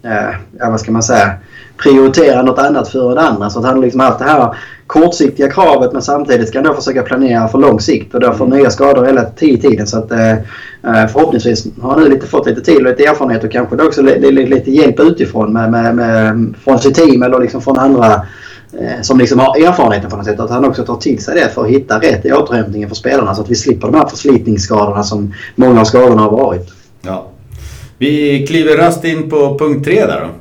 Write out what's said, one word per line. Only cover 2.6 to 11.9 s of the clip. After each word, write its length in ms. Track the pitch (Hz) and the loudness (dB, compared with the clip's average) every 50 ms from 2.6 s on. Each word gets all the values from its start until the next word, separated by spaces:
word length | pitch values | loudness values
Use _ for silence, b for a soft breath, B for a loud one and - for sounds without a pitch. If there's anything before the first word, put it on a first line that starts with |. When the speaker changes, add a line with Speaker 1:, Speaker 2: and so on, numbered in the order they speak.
| 139 143 147 139 110 - | 0 0 0 -2 -4 -4
Speaker 1:
för 260 | - 131 123 123 123 | -4 -2 -2 0 0
det 60 | 139 | 0
andra. 300 | 165 147 110 101 101 101 | 0 0 0 -2 -6 -6
Så 80 | 95 120 | -6 -4
att 60 | 113 | -2
han 100 | 127 131 | 0 0
har 80 | 131 | 2
liksom 180 | 131 120 120 127 | 0 0 0 0
haft 180 | 131 127 117 - | 0 0 0 0
det 60 | 127 | 0
här 300 | 143 156 143 123 117 B B B B B B B | 0 2 2 0 -2 B B B B B B B
kortsiktiga 640 | - - 156 165 175 170 - 151 131 - - 139 147 | -2 2 2 2 2 2 0 -2 -2 0 0 -2 -2
kravet, 420 | - 190 185 160 139 123 127 123 | 2 2 2 4 4 2 0 -2
men 100 | 123 120 | -2 -4
samtidigt 460 | - 147 143 147 143 143 127 117 113 - | -4 -4 -4 -4 0 0 0 0 0 -2
ska 100 | - 131 | -4 -2
han 80 | 147 | -2
då 80 | 156 143 | 0 -2
försöka 280 | - - - 127 131 | -2 -4 -4 -4 -4
planera 460 | - - 131 131 135 131 117 117 113 110 | -4 -2 -2 0 0 0 0 0 0 0
för 100 | - 135 | 0 2
lång 220 | 147 143 110 104 | 2 2 2 0
sikt 340 | - - - 110 - - - | 0 -2 -2 -4 -4 -6 -2
och 60 | 123 | 0
då 120 | 127 123 | 0 0
får 140 | - - 131 | 0 0 -2
Speaker 2:
Mm. 120 | 123 131 139 | 0 2 2
Speaker 1:
nya 120 | 139 120 | 2 2
skador 340 | - - 139 139 139 131 123 | 2 2 2 2 4 4 4
hela 160 | 131 135 127 113 | 2 2 0 0
ti-, 360 | 113 - - 165 151 131 110 | -4 -4 -2 0 2 2 2
tiden. 260 | - 139 110 107 104 | 2 2 0 0 -2
Så 120 | 101 - 110 | -4 -4 -6
att, 120 | 110 - | -6 -4
eh, 180 | 120 113 113 113 | -2 0 0 0
eh, 760 | 110 107 107 - - - - - - - - 123 113 110 110 110 | 0 -2 -4 -10 -16 -18 -20 -20 -20 -10 -6 -2 0 0 0 0
förhoppningsvis 540 | 110 139 160 165 139 113 104 123 117 - - - - - | 2 0 0 2 0 -2 0 -2 -2 -2 -6 -10 -12 -8
har 80 | - 131 | -4 -2